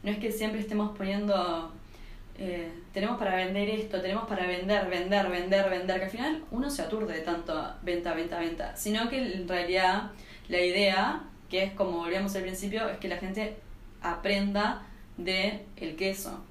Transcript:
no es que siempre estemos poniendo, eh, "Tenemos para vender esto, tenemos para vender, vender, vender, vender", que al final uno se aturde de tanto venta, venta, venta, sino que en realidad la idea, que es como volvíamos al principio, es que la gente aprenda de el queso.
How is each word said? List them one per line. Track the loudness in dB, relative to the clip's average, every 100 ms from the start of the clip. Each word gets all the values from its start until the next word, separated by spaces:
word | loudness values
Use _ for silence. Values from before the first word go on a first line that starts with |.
no | 0
es | 0
que | 0
siempre | 0 0 -2
estemos | 0 0 0 0
poniendo, | -2 0 4 4 4 0 -4 -10 -16 -16 -14 -14 -14 -8
eh, | -4 -4 -4 -8 -8
"Tenemos | -2 0 2
para | 2 2
vender | 2 0 0
esto, | 0 -2 -2
tenemos | 0 -2 0
para | -2 0
vender, | 0 2 2 4
vender, | 0 4 4 4
vender, | 0 4 4 6
vender", | 2 2 0
que | 0
al |
final | -2 -2 -2 -4
uno | -2 -2
se | 0
aturde | -2 0 0 -2
de |
tanto | -2 -2 0 -2 -4 -6
venta, | -2 0 0
venta, | -2 -2 -2
venta, | -2 -2 -6 -4
sino | 0 2 2
que | 0 0
en | -2 0
realidad | 0 2 4 6 4 0 -10 -16 -16 -2
la | 2
idea, | 4 6 6 6 4 2 -6 -16 -4
que | 0
es | 0
como | 2 0 2
volvíamos | 0 0 0 0
al |
principio, | -2 -2 -2 0 -2
es | -2
que | -4
la | -4
gente | -2 -2 -4 -6 -12 -16 -16 -6
aprenda | -4 -2 2 4 4 4 2 0 -6 -16 -14 -6
de | 0 2 2 -2 -10 -8
el | -8 -2
queso. | -2 -2 -6 -8 -12